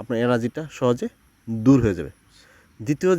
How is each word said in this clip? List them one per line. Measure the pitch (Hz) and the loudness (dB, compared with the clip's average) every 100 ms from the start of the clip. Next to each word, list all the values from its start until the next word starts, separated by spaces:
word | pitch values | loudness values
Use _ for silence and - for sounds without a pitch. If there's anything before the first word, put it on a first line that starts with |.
আপনার | 110 113 | -6 -2
অ্যালার্জিটা | 123 120 117 - 156 - | 0 0 -2 -6 -12 -2
সহজে | 127 123 240 - _ _ - | 0 0 -4 -10 _ _ -10
দূর | 113 113 139 | 0 4 4
হয়ে | 117 85 | 4 0
যাবে। | 73 - _ _ _ _ _ - | -6 -14 _ _ _ _ _ -10
দ্বিতীয় | 110 147 185 | -6 -2 0